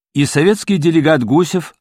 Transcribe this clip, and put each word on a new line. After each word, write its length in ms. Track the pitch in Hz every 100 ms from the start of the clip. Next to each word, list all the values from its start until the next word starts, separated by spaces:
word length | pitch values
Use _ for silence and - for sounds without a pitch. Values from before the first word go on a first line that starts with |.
| _
и 100 | 139
советский 520 | 143 143 170 208 - 190
делегат 460 | 165 165 151 151
Гусев 500 | 110 147 170 185 - _